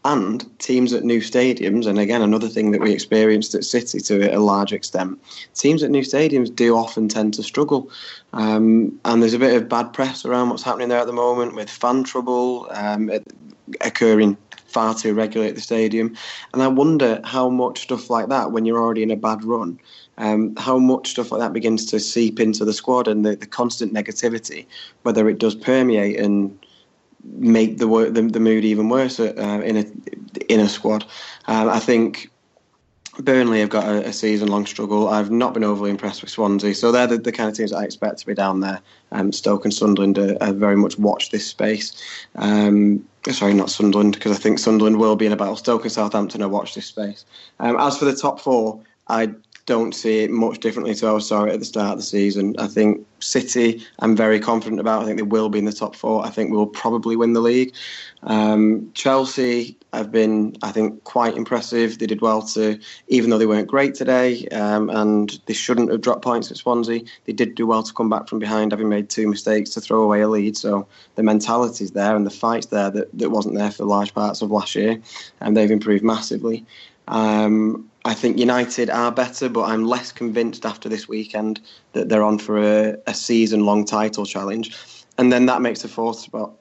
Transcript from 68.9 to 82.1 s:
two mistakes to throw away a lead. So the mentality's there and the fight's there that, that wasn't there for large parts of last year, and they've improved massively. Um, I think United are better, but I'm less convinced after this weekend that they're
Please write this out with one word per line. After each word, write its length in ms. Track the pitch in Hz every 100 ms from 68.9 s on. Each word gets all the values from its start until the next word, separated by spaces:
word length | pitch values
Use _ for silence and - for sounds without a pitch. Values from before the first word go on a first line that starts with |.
| 104 104
two 180 | - 107
mistakes 440 | 101 - 107 104
to 100 | 113
throw 220 | - 110
away 180 | 107 104
a 60 | 107
lead. 280 | 107 104
So 300 | 107 107 101 - _ _
the 80 | -
mentality's 680 | 110 107 107 117 120 117 101
there 220 | 101 101
and 80 | 107
the 60 | 98
fight's 380 | - 113 113 -
there 240 | 104 98
that, 260 | 104 - -
that 140 | 117
wasn't 240 | 107 107
there 160 | 104 104
for 120 | 104
large 300 | 104 101 101
parts 300 | 104 104 -
of 80 | 104
last 240 | 104 -
year, 260 | 110 107 113 - - - _
and 160 | 107 110
they've 140 | 107
improved 320 | 110 107 101
massively. 600 | 110 110 - 110 117 113 - - - _ -
Um, 840 | 113 110 107 107 107 107 - - _
I 100 | 117
think 240 | 110 120 -
United 520 | 123 123 123 - 117
are 200 | 120 120
better, 380 | 117 123 - 127
but 140 | 117
I'm 220 | 104 110
less 260 | 113 123 -
convinced 520 | - 120 110 117 -
after 240 | 110 104 113
this 200 | 107 -
weekend 520 | 110 107 107 110 107 - - _
that 160 | -
they're 140 | -